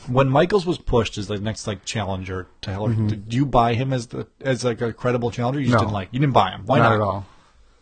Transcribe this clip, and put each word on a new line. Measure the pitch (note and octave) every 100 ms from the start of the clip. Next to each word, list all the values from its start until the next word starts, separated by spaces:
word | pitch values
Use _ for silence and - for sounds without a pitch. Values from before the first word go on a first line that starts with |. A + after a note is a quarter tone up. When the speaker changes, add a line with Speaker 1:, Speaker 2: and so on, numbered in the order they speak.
| -
Speaker 1:
When | B2+ C3+
Michaels | C#3 F3+ G#3 E3+
was | D3
pushed | - A#2+ G#2+ -
as | G2
the | G#2
next, | G#2+ G#2+ -
like, | G2 -
challenger | A#2 F#2+ F#2+ F#2 F#2 F2 -
to | -
Hell, | G2 A2+
Speaker 2:
Mm-hmm. | A2+ G#2+
Speaker 1:
did | A2 G#2+
you | A#2+ C#3+
buy | B2 A#2
him | A#2 C3
as | B2+ A2+
the, | C3 - _
as, | C3+ A#2+
like, | B2 A2+
a | A#2
credible | - B2 A#2+ A#2
challenger? | B2 A#2+ C#3+
You | B2
just | A#2+
Speaker 2:
No. |
Speaker 1:
didn't | A2+
like, | G2+ F#2
you | B2
didn't | D3
buy | A#2 F#2+
him. | F#2 F#2+
Why | C3
Speaker 2:
Not | A#2
Speaker 1:
not? |
Speaker 2:
at | G#2+
all. | G2+ G2 F#2+ - _ _ _ _